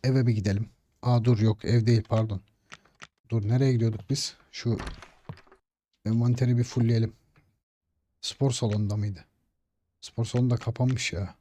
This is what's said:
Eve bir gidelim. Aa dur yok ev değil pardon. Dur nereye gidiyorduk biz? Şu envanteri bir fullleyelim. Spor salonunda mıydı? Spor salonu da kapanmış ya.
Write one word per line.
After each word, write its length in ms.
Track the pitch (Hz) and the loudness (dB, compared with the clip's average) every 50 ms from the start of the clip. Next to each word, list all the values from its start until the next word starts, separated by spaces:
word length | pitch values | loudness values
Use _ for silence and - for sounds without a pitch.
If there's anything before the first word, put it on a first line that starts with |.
| - | 0
Eve 220 | 131 131 135 123 | 2 2 2 2
bir 60 | 120 113 | 2 2
gidelim. 380 | 104 95 104 98 104 110 - _ _ _ _ _ _ - | 2 0 0 0 0 -2 -6 _ _ _ _ _ _ 0
Aa 220 | 123 123 120 110 | 2 2 2 4
dur 140 | 120 123 104 | 4 4 4
yok 260 | 107 110 107 - - | 4 2 2 0 0
ev 220 | - 117 120 113 | 2 2 2 4
değil 160 | 113 120 113 107 - | 4 2 2 2 0
pardon. 320 | - 110 110 110 104 95 - _ _ _ _ _ - - _ _ _ _ - - _ _ _ _ | 0 0 0 -2 -4 -8 -10 _ _ _ _ _ -20 -20 _ _ _ _ -20 -20 _ _ _ _
Dur 200 | - 113 101 104 | -4 -2 0 0
nereye 240 | 113 127 139 135 131 | 2 2 2 2 2
gidiyorduk 380 | 117 113 113 110 104 - - | 2 2 0 0 -2 -6 -4
biz? 260 | 139 139 - - - _ _ _ _ | -4 -4 -4 -8 -10 _ _ _ _
Şu 260 | - - 120 113 - - - - - - - _ _ _ _ - - - _ - _ _ _ _ _ _ _ _ _ _ | -8 -4 -4 -4 -4 -4 -10 -12 -14 -18 -20 _ _ _ _ -20 -20 -20 _ -20 _ _ _ _ _ _ _ _ _ _
envanteri 540 | 107 110 117 117 123 123 123 127 123 123 120 | -2 0 2 2 2 2 2 2 2 2 2
bir 60 | 120 | 0
fullleyelim. 520 | - - - 117 117 117 113 113 110 - _ _ _ _ _ _ _ _ _ _ _ _ _ _ _ _ _ _ _ _ _ | -2 -2 -2 0 2 2 2 0 -2 -4 _ _ _ _ _ _ _ _ _ _ _ _ _ _ _ _ _ _ _ _ _
Spor 300 | - - - _ 139 139 | -14 -14 -6 _ -2 -2
salonunda 460 | 120 - - 113 104 104 107 101 104 | -2 0 -2 -2 0 0 -2 -2 -2
mıydı? 280 | 104 104 107 98 87 - _ _ _ _ _ _ _ _ _ _ _ _ _ _ _ | -2 -4 -4 -6 -8 -14 _ _ _ _ _ _ _ _ _ _ _ _ _ _ _
Spor 240 | - - _ - 117 | -20 -16 _ -6 -6
salonu 260 | 110 - 120 123 127 | -2 0 0 0 2
da 60 | 123 | 0
kapanmış 560 | 123 - - 113 - 123 123 131 120 - - - | -2 -2 -6 -4 0 0 0 0 -2 -4 -6 -6
ya. 220 | 82 98 90 - _ | -6 -8 -8 -10 _